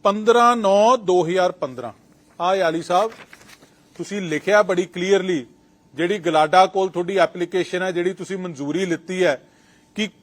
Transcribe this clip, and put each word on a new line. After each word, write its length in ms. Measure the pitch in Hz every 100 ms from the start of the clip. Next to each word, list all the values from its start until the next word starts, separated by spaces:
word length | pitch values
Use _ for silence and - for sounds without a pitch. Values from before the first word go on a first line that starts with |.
ਪੰਦਰਾਂ 520 | 202 208 214 233 240 240
ਨੌਂ 400 | 202 196 220 254
ਦੋ 240 | 185 180 165
ਹਜ਼ਾਰ 260 | 185 180
ਪੰਦਰਾਂ। 380 | 180 143 123 117 - _ _ _ -
ਆ 160 | 175 190
ਯਾਲੀ 240 | 170 165
ਸਾਹਿਬ 280 | 165 180 226 226 - - - - _ _ _ -
ਤੁਸੀਂ 240 | 170 202
ਲਿਖਿਆ 400 | 175 151 190 208
ਬੜੀ 220 | 185 180 185
ਕਲੀਅਰਲੀ, 600 | 180 185 196 185 165 117 _ _ _ _
ਜਿਹੜੀ 240 | 127 175 208
ਗਲਾਡਾ 460 | 165 156 156 185 190
ਕੋਲ 220 | 190 190
ਤੁਹਾਡੀ 280 | 175 175 190
ਐਪਲੀਕੇਸ਼ਨ 680 | 165 180 175 185 170 180
ਹੈ, 80 | 185
ਜਿਹੜੀ 200 | 175 175
ਤੁਸੀਂ 260 | 185 170 190
ਮਨਜ਼ੂਰੀ 480 | 185 139 143 170 185
ਲਿੱਤੀ 360 | 160 - 185
ਹੈ 160 | 175 131 _ _ _ _ _ -
ਕਿ 120 | 214 _